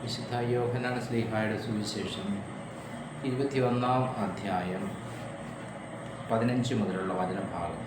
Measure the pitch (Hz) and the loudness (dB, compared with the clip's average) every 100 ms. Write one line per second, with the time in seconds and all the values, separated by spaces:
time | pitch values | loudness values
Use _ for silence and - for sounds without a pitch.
0 | 120 117 - 120 120 120 120 123 123 123 | -4 -4 -2 0 2 4 4 2 0 0
1 | 117 120 110 110 107 107 - 107 101 107 | 0 0 2 2 2 0 0 0 0 -2
2 | 95 - 98 101 - - - - - - | -4 -4 -2 -4 -4 -8 -10 -10 -10 -8
3 | - - 135 127 139 135 123 120 123 127 | -8 -4 -2 2 2 4 4 4 4 4
4 | 123 - 98 87 101 92 90 92 101 - | 4 2 0 0 0 0 0 -2 -2 -4
5 | - - - - - - - - - - | -8 -8 -8 -8 -8 -8 -8 -8 -8 -8
6 | - - - 113 120 123 117 120 98 92 | -8 -8 0 2 4 4 4 2 2 2
7 | 92 92 90 95 98 87 82 - | 0 0 0 0 -2 -2 -4 -4